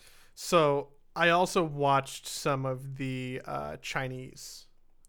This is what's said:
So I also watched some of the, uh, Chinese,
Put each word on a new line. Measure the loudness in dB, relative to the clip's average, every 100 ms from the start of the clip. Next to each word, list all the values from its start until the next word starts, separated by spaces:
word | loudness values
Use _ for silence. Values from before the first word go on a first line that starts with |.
| -18 -20 -20
So | -14 2 4 6 4 -2 -12 -10
I | 2 4
also | 6 4 2
watched | 0 2 2 4 2 -8 -10
some | -6 -2 0 -2
of | -6 -8 -8
the, | -6 -4 -6 -8
uh, | -8 -8 -8 -10
Chinese, | -6 -4 -4 -8 -14 -16 -18 -18 -20 _ _ -20